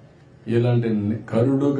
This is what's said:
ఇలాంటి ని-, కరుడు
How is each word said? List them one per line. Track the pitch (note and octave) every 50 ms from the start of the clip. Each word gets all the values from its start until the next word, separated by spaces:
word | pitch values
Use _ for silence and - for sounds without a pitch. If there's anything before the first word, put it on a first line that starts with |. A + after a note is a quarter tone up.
| - - - - - - - - - A2
ఇలాంటి | A2+ A#2+ A#2+ B2 A#2+ A#2 A#2 A2+
ని-, | G#2+ G#2 G2+ G#2 A2+ - - - A2+
కరుడు | A2+ B2 C3+ C#3 C3+ C#3+ C#3+ C3+